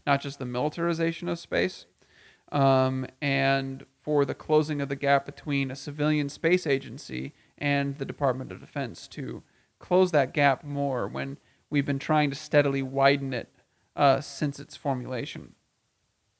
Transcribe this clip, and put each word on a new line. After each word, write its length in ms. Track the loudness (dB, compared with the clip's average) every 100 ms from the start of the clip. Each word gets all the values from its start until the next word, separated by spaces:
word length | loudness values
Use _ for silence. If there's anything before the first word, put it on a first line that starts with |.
| -2
not 140 | -2
just 180 | -2 -8
the 60 |
militarization 840 | -6 -2 -2 -2 -2 0 -2 -2 -4
of 120 | -6
space, 460 | -2 0 0 -2 -16 _ _ _ -20 _ _
um, 520 | 2 4 6 4 0 -6 -6
and 640 | -2 0 2 0 -2 -8 -12 _
for 240 | 0 2
the 100 | 2
closing 460 | 0 2 4 4 0
of 80 | -4
the 60 |
gap 320 | -2 2 2 0
between 460 | -8 -4 -2 -2
a 40 | -6
civilian 520 | -8 -2 2 2 0
space 360 | -2 2 2
agency 680 | 2 -2 -2 -12 -10 -8 -8 -12 _ -6
and 400 | -2 0 -2 -4
the 60 |
Department 480 | -6 -2 0 0 -6
of 80 | -12
Defense 480 | -10 -8 -8 -8 -14
to 340 | -10 -8 -10 -14 _ _ _
close 320 | 0 4 4
that 200 | 4 2
gap 300 | 2 2 2
more 460 | -2 -4 -2 -2 -2
when 300 | -4 -8 -8 _ _ _
we've 180 | -2 0
been 120 | -2
trying 320 | 0 2 2
to 60 | -2
steadily 460 | 0 4 4 2
widen 500 | -2 2 4 4 0
it, 160 | -6 -10 _ _ _ _ 2
uh, 240 | 4 4
since 400 | 0 -4 -4 -4
its 160 | -12 -8
formulation. 800 | -4 -4 -4 -6 -6 -10 -16 -20 _ _ _ _ _ _ _ _